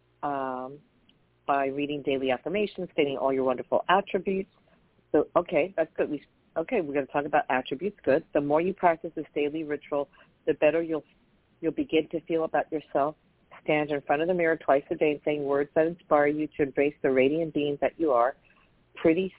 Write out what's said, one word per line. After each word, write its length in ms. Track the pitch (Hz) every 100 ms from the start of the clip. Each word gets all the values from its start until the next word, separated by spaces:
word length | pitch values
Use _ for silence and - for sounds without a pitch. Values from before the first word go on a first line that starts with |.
| _ _
um, 580 | 147 139 131 127 127 143 _ _ _ _ _ _ -
by 200 | 139 135
reading 340 | 135 143 147
daily 280 | 135 135 131
affirmations, 580 | 123 151 196 208 - 180
stating 260 | - 143 135
all 140 | 135
your 120 | 135
wonderful 400 | 131 123 123 127 -
attributes. 600 | 180 196 202 180 190 196 _ _ _ _ _ _
So, 160 | 151 - 165
okay, 360 | 175 165 175 196
that's 160 | 156
good. 160 | - 156
We, 140 | 147 - _ _ -
okay, 240 | 165 240
we're 140 | 151
gonna 120 | 139 135
talk 200 | 147 143
about 180 | 151 -
attributes. 500 | 131 - 135 196 -
Good. 240 | - 139 -
The 80 | 151
more 200 | 143 151
you 140 | 175
practice 380 | 190 180 165 170
this 120 | 165 147
daily 300 | 156 147 156
ritual, 460 | 151 147 - 147 143 _ - _ -
the 80 |
better 280 | 147 151 160
you'll, 220 | 165 156 - _ _ _ _ _
you'll 120 | 165
begin 360 | 151 139 156 156
to 120 | 165
feel 220 | - 160
about 280 | 160 147 -
yourself. 420 | 156 - 147 143 151 _ _ _ -
Stand 280 | - 151 147
in 100 | 143
front 180 | - 147
of 80 | 165
the 60 |
mirror 220 | 185 165 160
twice 260 | - 139 -
a 40 |
day 180 | 170 156
and 80 | 147
saying 200 | - 147
words 260 | 139 143 147
that 120 | - 160
inspire 400 | 175 _ 151 147
you 200 | 151 151
to 140 | -
embrace 300 | 143 135 143 -
the 80 | 143
radiant 440 | 131 131 160 165
being 240 | 147 147 143
that 120 | 135 -
you 140 | 165
are. 220 | 120 120 - _ _ _ _ _
Pretty 380 | - 170 160 190